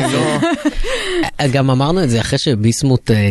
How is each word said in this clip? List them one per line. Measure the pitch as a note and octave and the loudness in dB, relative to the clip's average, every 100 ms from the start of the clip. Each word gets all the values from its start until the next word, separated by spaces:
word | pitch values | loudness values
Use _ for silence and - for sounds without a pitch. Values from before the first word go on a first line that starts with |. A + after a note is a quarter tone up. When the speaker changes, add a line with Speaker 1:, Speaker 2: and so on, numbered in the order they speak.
Speaker 1:
הכנסת. | - | 0
Speaker 2:
לא | - - - E4+ D#4 D4+ - A4 B4+ G4 F4+ D#4 - | 0 0 0 -2 -2 -2 -2 -2 -4 -4 -4 -4 -2
Speaker 1:
אה, | C#3 | 0
גם | C3+ C3+ | 0 2
אמרנו | B2+ C#3+ F#3 | 2 0 0
את | D3+ | 0
זה | A2+ | 0
אחרי | G#2 C#3 | 0 -2
שביסמוט, | - A2 A2 A#2 C#3 B2+ - | 0 2 2 2 2 2 2
אה, | G#2+ G2+ | 2 2